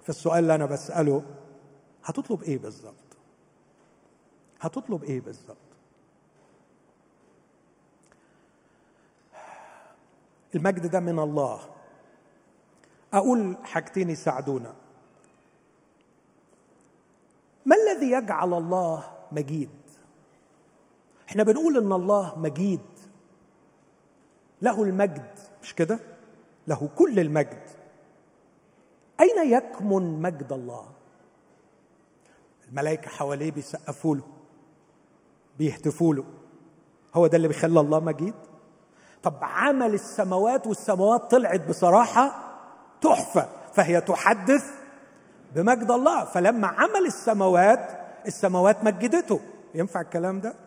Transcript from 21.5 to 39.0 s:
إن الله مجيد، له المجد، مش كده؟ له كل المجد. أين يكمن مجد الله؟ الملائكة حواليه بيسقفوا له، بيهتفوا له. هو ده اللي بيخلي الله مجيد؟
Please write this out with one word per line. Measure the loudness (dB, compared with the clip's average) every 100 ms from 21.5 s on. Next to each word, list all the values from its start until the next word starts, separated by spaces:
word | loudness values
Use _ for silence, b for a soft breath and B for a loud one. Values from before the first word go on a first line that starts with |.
| 4 4 2
إن | 2
الله | 0 2 0 0 -6
مجيد، | -6 -4 -2 -2 -6 -20 -20 -20 _ _ _ _ _ _ _ _ _ _ _ _ _ _
له | -4 0
المجد، | -2 0 -2 -2 -16 -20 -20 -20
مش | -20 -4
كده؟ | -2 -2 -8 -20 -20 -20 _ _ -8
له | -6 -6 2
كل | 4 4
المجد. | 2 0 -2 -6 -20 -20 -20 _ _ _ _ _ _ _ _ _ _ _ _ 4
أين | 4 6 2
يكمن | 2 0 -8 -2 -2 -2 -4
مجد | -6 -6 -10
الله؟ | -10 -10 -14 -18 -20 _ _ _ _ _ _ _ _ _ _ _ _ b b b _ _
الملائكة | -6 -4 -4 -8
حواليه | -8 -6 -4 -6
بيسقفوا | -8 -12 -14 -12 -6 -2 -2
له، | -4 -20 _ _ _ _ _ _ _ _ _ _ _ -4
بيهتفوا | -4 -4 -6 0 0
له. | 0 -4 -16 -20 -20 -20 _ _ _ _ 2
هو | 4
ده | 4
اللي | 2
بيخلي | 0 4 4
الله | 4 2
مجيد؟ | 0 -4 -6 -8 -18 -20 _ _ _ b